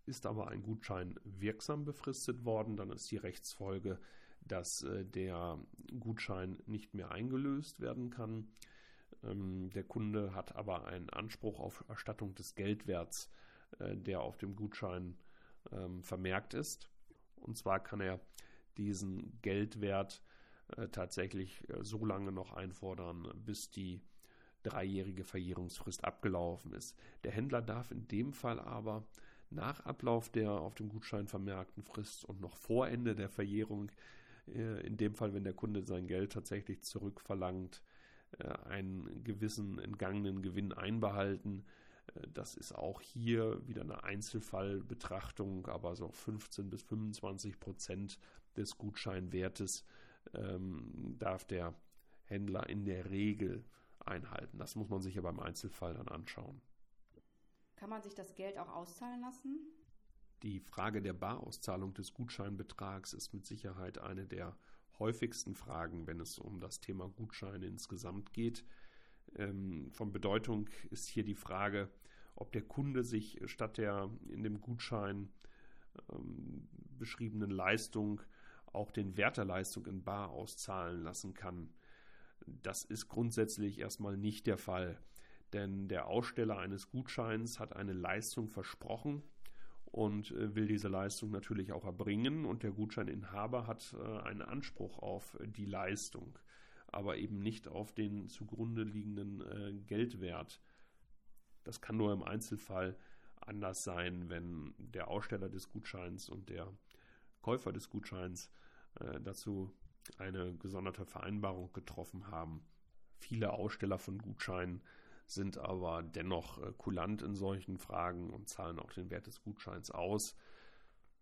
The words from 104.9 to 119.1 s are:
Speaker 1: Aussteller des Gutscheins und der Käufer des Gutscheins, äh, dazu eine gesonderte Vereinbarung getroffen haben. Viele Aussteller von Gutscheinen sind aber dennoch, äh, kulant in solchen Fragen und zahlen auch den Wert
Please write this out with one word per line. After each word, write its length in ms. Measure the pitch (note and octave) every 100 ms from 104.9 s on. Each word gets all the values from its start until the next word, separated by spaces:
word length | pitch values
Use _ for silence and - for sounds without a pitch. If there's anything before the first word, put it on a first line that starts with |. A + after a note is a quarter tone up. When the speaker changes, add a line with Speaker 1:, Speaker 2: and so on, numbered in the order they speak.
| F#2 -
Speaker 1:
Aussteller 420 | G2 - G2+ F#2+
des 200 | F#2 -
Gutscheins 600 | - - F#2+ F2 F#2 -
und 200 | G2+ G2
der 220 | F2+ F#2+ G2+ - - - - - -
Käufer 300 | - B2 G2
des 180 | G2+ -
Gutscheins, 640 | G#2+ - F#2+ F2+ F2+ - - - - - -
äh, 200 | - -
dazu 540 | - F#2+ - G2 F#2+ - - - - -
eine 380 | F#2+ F#2 F2+ E2+
gesonderte 500 | G2 F#2+ F#2+ F#2 F#2+
Vereinbarung 640 | - F#2+ G#2 G2 F#2 F2+
getroffen 540 | - - - E2 F#2 G2+
haben. 380 | E2 D#2+ D#2+ - - - - - -
Viele 360 | - A#2 G#2
Aussteller 440 | A#2+ G#2 - G2 F#2
von 200 | - G2
Gutscheinen 640 | G#2+ G#2 - F#2 F2+ F2+ - - - - -
sind 300 | - G2 -
aber 460 | - F#2 F2 E2
dennoch, 580 | E2 E2 F2 F2 - -
äh, 120 | D2 F#2
kulant 440 | - F#2 F2+ G#2+
in 140 | F2 G2+
solchen 420 | G2 F#2+ F#2+ F#2
Fragen 520 | - F#2 F2 F2 F2
und 200 | - G2+
zahlen 300 | - F2+ E2+
auch 120 | -
den 180 | -
Wert 180 | F2+